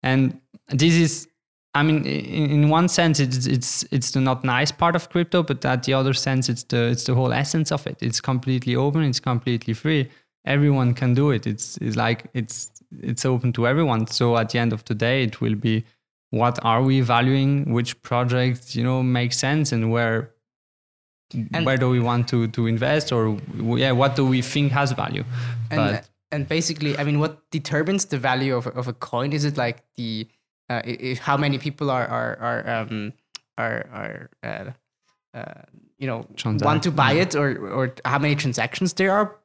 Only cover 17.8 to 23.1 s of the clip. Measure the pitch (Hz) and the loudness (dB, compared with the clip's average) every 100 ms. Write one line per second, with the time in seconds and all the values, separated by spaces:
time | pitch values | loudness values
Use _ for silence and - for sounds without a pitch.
17.8 | 123 - - 120 123 127 127 123 - 120 | -2 -6 -4 0 2 2 0 -2 -6 -4
18.8 | 120 131 127 123 123 - 135 151 147 117 | 0 0 0 0 0 -2 0 0 0 0
19.8 | 113 117 117 113 - _ _ _ _ _ | 0 2 2 0 -4 _ _ _ _ _
20.8 | _ _ _ _ _ - 110 165 135 131 | _ _ _ _ _ -8 -4 -2 0 2
21.8 | 127 123 117 120 120 123 117 110 113 113 | 2 2 2 0 0 0 0 0 0 0
22.8 | 127 151 151 | 2 2 2